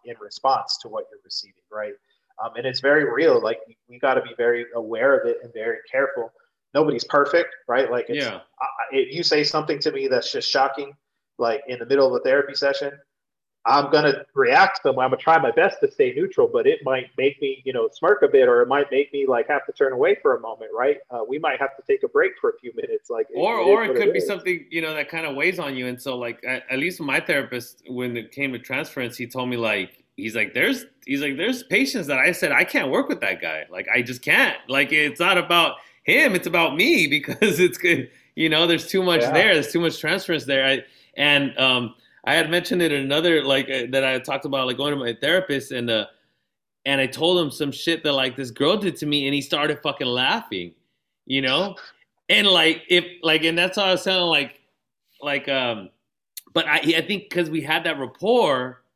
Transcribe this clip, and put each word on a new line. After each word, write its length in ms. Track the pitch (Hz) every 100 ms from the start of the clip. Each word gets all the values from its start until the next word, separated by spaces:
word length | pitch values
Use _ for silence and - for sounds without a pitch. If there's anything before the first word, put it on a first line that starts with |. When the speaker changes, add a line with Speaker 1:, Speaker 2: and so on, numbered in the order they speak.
Speaker 1:
in 120 | 120 117
response 580 | 104 - 139 120 - -
to 60 | 117
what 180 | 107 -
you're 100 | 104
receiving, 380 | - - 98 _ _
right? 240 | 107 104 101 _ _ _ -
Um, 100 | 113 -
and 100 | 135
it's 140 | 123
very 300 | 139 151 135
real. 300 | 117 165 120
Like, 200 | 110 117 -
we, 100 | _ _
we 100 | 123
gotta 220 | 135 127
be 120 | - -
very 300 | 120 120 120
aware 420 | 117 113 110 135 131
of 100 | 120
it 100 | 117
and 80 | 120
very 260 | 113 113 110 -
careful. 420 | 131 135 123 113 _ _ _ _
Nobody's 300 | 143 147 120
perfect, 500 | - 143 139 170 - - -
right? 220 | 120 117
Like, 160 | 123 -
it's, 160 | 147
Speaker 2:
Yeah. 160 | 120 95 - -
Speaker 1:
I, 40 |
I, 200 | - - -
if 220 | 135 123
you 80 | 160
say 220 | - 151
something 340 | 147 156 156 147
to 120 | 156
me 160 | 139 135
that's 240 | 123 -
just 180 | 131 -
shocking, 460 | 139 135 147 139 - _ _ _ -
like, 240 | 117 117 -
in 100 | 123
the 80 | 120
middle 220 | 139 131
of 120 | 123
a 40 |
therapy 300 | 131 139 139
session, 440 | - 139 135 143 143 _ _ _ _ _ _ -
I'm 240 | 143 143
gonna 360 | 151 147 139 -
react 480 | 135 123 151 190 -
to 80 | 143
them. 80 | 127
I'm 120 | 131
gonna 60 | 131
try 160 | - 165
my 120 | 131
best 280 | 156 190 -
to 100 | -
stay 220 | - 127
neutral, 340 | 131 190 - 147
but 140 | 123 123
it 140 | 156
might 220 | 139 131 127 -
make 240 | 135 -
me, 220 | 139 131
you 80 | 131
know, 160 | 123 113
smirk 300 | - 156 -
a 60 | 139
bit, 180 | 139 123
or 120 | 120
it 80 | 123
might 220 | 139 143
make 200 | 131 143
me, 140 | 143 135
like, 220 | 120 113
have 160 | 143 -
to 60 |
turn 220 | - 135
away 220 | 127 165 202
for 160 | 143 117
a 40 |
moment, 300 | 113 110 110 110
right? 220 | 135 143 -
Uh, 120 | 120 110
we 120 | 147
might 200 | 160 127
have 140 | 135 -
to 60 | -
take 160 | 135
a 60 | -
break 240 | 147 190 -
for 100 | 117
a 80 | -
few 140 | 123
minutes, 340 | 110 113 110 -
like, 180 | 113 110
it, 80 | 120
Speaker 2:
Or, 200 | 190 226
Speaker 1:
it 80 | 185
Speaker 2:
or 180 | 214
Speaker 1:
is 40 | 214
Speaker 2:
it 40 |
Speaker 1:
what 20 | -
Speaker 2:
could 160 | 202
be 60 | -
Speaker 1:
is. 80 | -
Speaker 2:
something, 400 | 190 180 170 -
you 120 | 165
know, 100 | 156
that 160 | 156 147
kinda 240 | 165 156
weighs 260 | 135 170 180
on 180 | 143 131
you. 100 | 127
And 140 | 123
so, 160 | 139 123
like, 260 | 120 117
at, 200 | 127 127 -
at 80 | 131
least 220 | 127 -
my 200 | 143 147
therapist, 640 | 170 143 127 123 - - -
when 280 | 123 123 117
it 140 | 113
came 200 | 139 139
to 60 | 120
transference, 580 | - 131 156 139 120 -
he 100 | 117
told 220 | 131 127
me, 80 | 120
like, 480 | 113 104 92 _ _ -
he's 200 | 110 110
like, 160 | 104
"There's," 300 | 123 202 190 - _ -
he's 160 | 139
like, 140 | 147 135
"There's 240 | 214 254
patients 420 | - 202 262 226 143
that 100 | 131
I 140 | 156
said, 200 | 170 160
'I 120 | 131
can't 260 | 180 277 139
work 180 | 185 277
with 120 | -
that 200 | 98 90
guy. 240 | 82 78 76
Like, 180 | 90 98
I 140 | 123
just 200 | 120 123
can't.'" 360 | 147 202 233 - -
Like, 240 | 135 143
it's 280 | 156 147 -
not 180 | 175 180
about 400 | 165 175 151 - - _
him, 300 | - 247 285
it's 120 | 180 175
about 300 | 170 170 151
me 300 | 254 285 147
<laughs> 100 | 147
because 420 | - - 208 160
it's 180 | 180 -
good. 320 | 175 143 123 _ _ -
You 120 | 156
know, 160 | 156 170
there's 200 | 160 -
too 160 | 190
much 200 | 180 165
Speaker 1:
Yeah. 100 | 123
Speaker 2:
there. 220 | 156 208
There's 180 | 160 143
too 80 | 170
much 180 | 165 -
transference 460 | 156 190 - 156
there. 220 | 123 135 135
I, 180 | 139 - _ _ -
and, 420 | 143 143 139 -
um, 360 | 131 127 117 - _ _ -
I 80 | 160
had 140 | 156
mentioned 300 | 175 175 180
it 100 | 165
in 100 | 143
another, 420 | 135 147 170 160
like, 240 | 139 135 135
uh, 120 | 135 120
that 120 | 135
I 80 | 131
had 120 | 127
talked 200 | 139 139 147
about, 200 | 135 127
like, 120 | 120
going 140 | 143
to 40 | 143
my 160 | 120 113
therapist, 520 | 143 180 185 139 127
and, 180 | 127 120
uh, 160 | 110 101 _ _ _ _ _ _ _ 139
and 140 | 139
I 60 | 131
told 320 | - 165 180
him 120 | 147
some 220 | - 143
shit 300 | 123 170 156
that, 80 | 151
like, 240 | 139 131 120
this 140 | 127
girl 260 | 113 147 208
did 200 | 190 -
to 100 | 147
me, 200 | 147 135
and 80 |
he 60 | 143
started 380 | 135 151 151 147
fucking 240 | 151 139 127
laughing, 680 | 123 135 226 - 95 87 - _ _ _ _ -
you 160 | 135
know? 340 | 131 147 196 - - _ _ _ -
And, 180 | 214 202
like, 360 | 175 160 160 -
if, 160 | 180 175 -
like, 220 | 160 156
and 140 | 165 170
that's 180 | 180 208
how 80 |
I 80 | 190
was 100 | 175
sounding, 260 | 190 185 170
like, 320 | 151 123 - _ _ _ _ _ _
like, 280 | 143 139 143
um, 420 | 135 123 107 92 _ _ _ _ - -
but 120 | 165 151
I, 120 | 151
I 240 | 156 165
think 280 | 170 202 -
'cause 200 | 175 160
we 100 | 156
had 220 | 143 165
that 140 | 165 143
rapport 840 | 127 - 196 247 170 127 127 - _